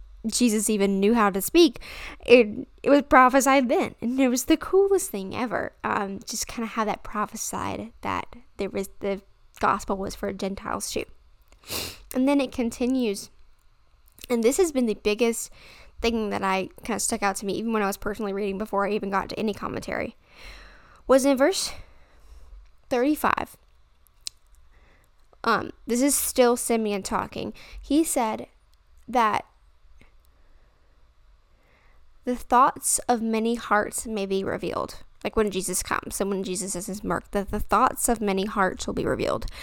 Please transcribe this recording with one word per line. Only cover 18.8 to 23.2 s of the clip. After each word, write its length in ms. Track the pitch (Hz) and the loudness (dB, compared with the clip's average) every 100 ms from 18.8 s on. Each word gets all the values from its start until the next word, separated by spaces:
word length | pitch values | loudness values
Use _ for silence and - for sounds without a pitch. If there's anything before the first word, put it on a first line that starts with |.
| 202 | 0
I 60 | |
even 180 | 208 190 | -2 -2
got 180 | 190 - | -4 -4
to 80 | - | -4
any 140 | 214 | -4
commentary, 600 | 196 - - - - - - _ - - - - - - - - | -4 -6 -8 -6 -6 -6 -10 _ -20 -20 -20 -20 -20 -20 -8 4
was 160 | 262 | 6
in 120 | 269 262 | 6 4
verse 360 | 285 381 - - - - - - - - - - - - - | 4 2 -4 -8 -16 -20 -20 -20 -20 -20 -20 -20 -20 -20 -4
thirty-five. 680 | 247 269 302 | 0 2 2